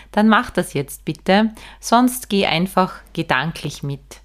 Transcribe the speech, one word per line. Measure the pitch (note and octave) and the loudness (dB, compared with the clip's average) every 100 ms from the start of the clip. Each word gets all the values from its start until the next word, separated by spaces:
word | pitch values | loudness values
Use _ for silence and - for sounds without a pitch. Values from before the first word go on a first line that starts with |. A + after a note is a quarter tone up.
| - | -4
dann | G#3 A3 | 2 4
mach | G#3+ B3 | 4 2
das | - F3+ | -4 -2
jetzt | C#3+ C#3 - - | -4 -6 -8 -8
bitte, | D3+ - G3 A3 A3 - - | -4 2 2 2 -4 -18 -16
sonst | - A3+ B3+ B3 - | 0 2 2 0 -2
geh | G3 G3 | 0 0
einfach | D#3+ F#3+ - F#3 - - | 0 0 0 0 -4 -10
gedanklich | - D#3 C3 D3+ - D3+ - | -6 -2 0 -2 -6 -10 -8
mit. | C#3+ C#3 - - | -8 -10 -14 -20